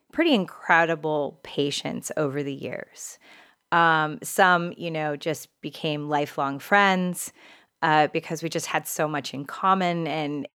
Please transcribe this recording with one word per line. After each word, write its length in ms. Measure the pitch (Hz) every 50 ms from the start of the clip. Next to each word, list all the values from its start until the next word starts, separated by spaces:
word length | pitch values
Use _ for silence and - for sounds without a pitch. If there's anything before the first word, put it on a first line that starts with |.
| _ _ -
pretty 200 | - 330 339 285
incredible 1080 | 214 180 156 - - - - 180 165 170 160 165 156 151 156 151 151 143 151 165 _ -
patients 720 | - - - 143 143 139 - - 147 - - - - -
over 260 | - 156 143 135 143
the 120 | 143 139 139
years. 680 | 139 - - 110 - - - - - - - - - _ - - - - _ _ _ _ - -
Um, 460 | 170 170 165 160 156 156 151 151 - -
some, 500 | - - - 196 185 180 175 170 175 170 -
you 120 | - 170
know, 280 | 160 156 156 151 147 143
just 320 | - 170 151 - - - _ _
became 480 | - 151 143 - - 160 151 147 147 147
lifelong 520 | 151 147 147 143 - - 143 139 139 139
friends, 760 | - - 202 202 202 196 190 185 180 180 175 - - - - _ - - - - _ _ _ _
uh, 260 | - 165 156 151 151 139
because 340 | - 165 156 - 170 151
we 60 | 170 165
just 200 | - 165 151 -
had 200 | - 160 151 -
so 180 | - - 165
much 280 | 151 151 147 135 - -
in 100 | 135 143
common. 640 | - - - - 190 190 190 185 175 175 170 165 156
And 400 | 147 160 151 143 147 147 135 - _